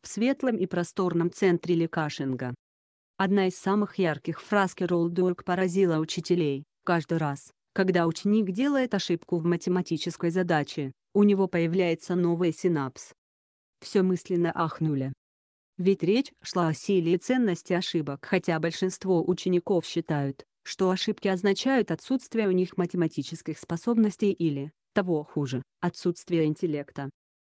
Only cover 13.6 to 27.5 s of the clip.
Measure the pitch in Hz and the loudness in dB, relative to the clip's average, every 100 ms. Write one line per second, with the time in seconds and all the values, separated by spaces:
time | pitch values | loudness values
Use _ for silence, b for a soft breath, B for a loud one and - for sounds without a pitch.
13.6 | _ _ - 202 185 180 - 175 170 175 | _ _ -2 2 4 2 0 0 0 0
14.6 | 160 - 160 139 131 - _ _ _ _ | -2 0 -2 0 -4 -8 _ _ _ _
15.6 | _ - 180 196 170 226 - - - 180 | _ -2 0 2 2 2 0 -10 -6 0
16.6 | 160 151 - 190 165 180 - 254 220 170 | 0 -2 0 0 2 0 0 0 0 -2
17.6 | - 170 - 170 147 139 - 190 - 160 | -2 -2 0 -4 -4 -8 -2 -2 0 0
18.6 | 165 - 185 - 190 175 175 180 185 175 | -2 -2 -4 -2 0 2 2 -2 0 0
19.6 | - 180 - 170 - 151 139 135 - _ | 2 -2 0 -6 -2 -2 -2 -6 -18 _
20.6 | - - 190 185 - - 196 185 202 196 | -14 0 0 2 -2 -2 -2 0 0 0
21.6 | 262 262 - 160 - 262 - 226 202 180 | 2 0 0 -4 -2 -4 -2 -2 2 2
22.6 | 185 - 175 180 160 - 135 165 - 151 | 0 -2 -2 0 -2 -2 -8 -10 -10 -10
23.6 | - 170 240 233 214 - 202 - 160 139 | -6 -4 0 4 2 2 0 2 -2 -2
24.6 | 147 - _ - 180 156 151 151 139 127 | -8 -14 _ -4 0 -2 -2 -4 -4 -4
25.6 | - _ 180 - 180 170 - 170 156 151 | -8 _ -6 -2 -4 -4 -2 0 2 0
26.6 | 175 147 143 - 135 - _ _ _ | -2 -4 -8 -10 -10 -12 _ _ _